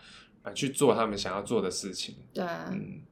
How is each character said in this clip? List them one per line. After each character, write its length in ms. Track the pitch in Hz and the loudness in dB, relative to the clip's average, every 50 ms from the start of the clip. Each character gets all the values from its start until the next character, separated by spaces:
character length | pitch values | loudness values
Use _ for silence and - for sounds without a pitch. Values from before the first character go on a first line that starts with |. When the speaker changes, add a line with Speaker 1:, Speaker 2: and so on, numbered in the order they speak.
| - - - - - _ _ - _ | -16 -20 -20 -20 -20 _ _ -12 _
Speaker 1:
啊， 100 | 101 98 | -10 -4
去 180 | - 139 139 | -2 -2 -2
做 220 | 139 - 147 131 107 | 2 6 6 6 8
他 120 | 113 113 | 6 4
们 100 | 107 101 | 2 2
想 160 | 98 - 98 92 | -2 -2 -2 -2
要 100 | 101 101 | -2 -2
做 200 | - 123 110 92 | 2 2 2 2
的 80 | 92 | 2
事 220 | - - - 98 92 | -2 -2 -4 -6 -6
情。 220 | - - - - - - - - | -6 -8 -8 -10 -14 -18 -12 -6
Speaker 2:
对。 100 | 214 185 | -4 -4
Speaker 1:
嗯。 580 | 175 170 165 165 - 190 - 104 101 - - - - | -4 -4 -6 -6 -6 -6 -6 -6 -8 -10 -12 -14 -18